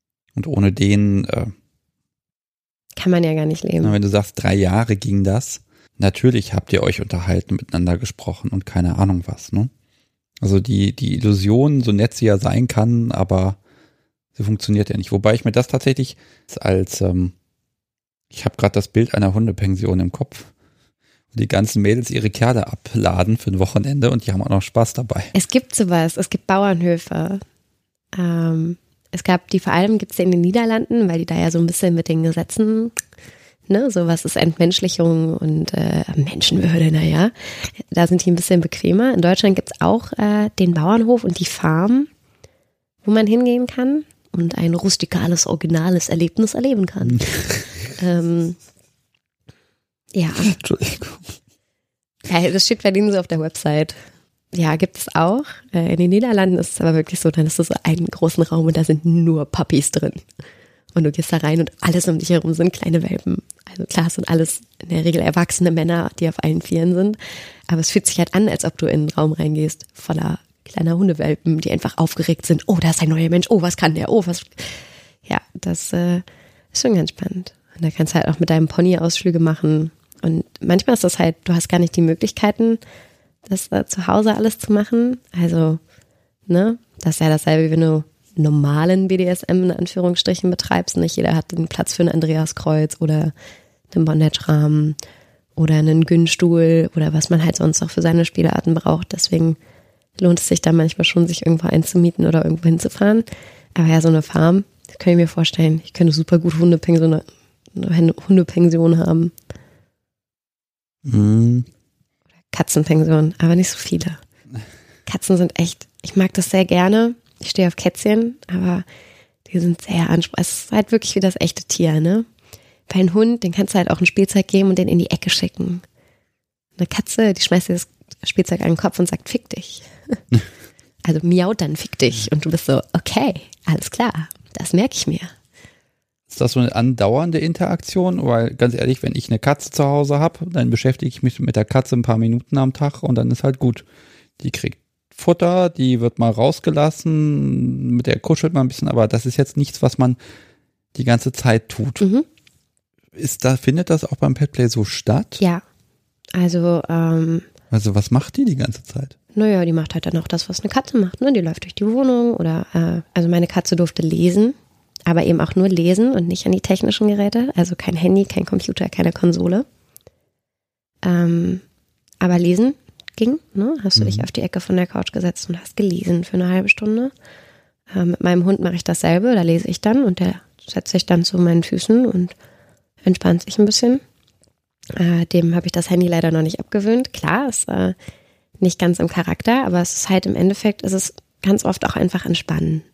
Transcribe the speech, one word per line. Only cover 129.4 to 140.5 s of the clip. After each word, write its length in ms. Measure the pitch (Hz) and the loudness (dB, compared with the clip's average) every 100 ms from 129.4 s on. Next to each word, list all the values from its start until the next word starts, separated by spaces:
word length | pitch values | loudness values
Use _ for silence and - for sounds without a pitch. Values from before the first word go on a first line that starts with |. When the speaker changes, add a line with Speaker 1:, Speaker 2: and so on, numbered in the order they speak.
| - | -6
Speaker 2:
dich." 340 | - - - - - - - - | -14 -14 -20 -20 -20 -8 -8 2
<laughs> 100 | 113 - - - _ _ _ | 0 0 -20 -20 _ _ _
Also 140 | 165 156 | -2 0
miaut 360 | 170 180 180 220 | 2 2 0 -2
dann, 140 | 151 | -4
"Fick 240 | 151 - - | -6 -10 -2
dich." 320 | 123 117 107 | -2 0 -2
Und 140 | 151 | -2
du 60 | 160 | -2
bist 160 | 165 - | -4 0
so, 140 | 135 - | -2 0
"Okay, 420 | 165 - - 254 165 - - | -6 -2 -2 -2 -4 -12 -10
alles 260 | - 156 - | -2 -2 -4
klar, 380 | - 240 160 156 - - | -4 -4 -4 -10 -14 -16
das 200 | - - | -12 -2
merke 220 | 175 254 | 0 0
ich 140 | - - | -4 -6
mir." 120 | 170 175 - _ _ - _ _ _ _ _ _ | -6 -10 -20 _ _ -20 _ _ _ _ _ _
Speaker 1:
Ist 120 | - | -2
das 120 | 127 | 0
so 80 | 131 | 2
eine 140 | 120 - | 0 0
andauernde 640 | 123 120 101 127 170 160 | 0 2 0 0 0 -2
Interaktion? 880 | 160 165 180 175 - 185 185 180 | -2 -2 -2 -4 -4 -2 -2 -2
Weil 300 | 139 117 117 | 0 0 0
ganz 200 | - 123 | 0 0
ehrlich, 280 | 123 127 131 | 0 -2 -2
wenn 140 | - - | -2 -6
ich 120 | - | -4
eine 120 | 113 | -2
Katze 300 | 139 147 - | 0 -2 -4
zu 140 | - | -2
Hause 360 | 139 143 143 143 | 0 2 0 0
hab, 180 | 165 - | 0 -2
dann 220 | 170 | -6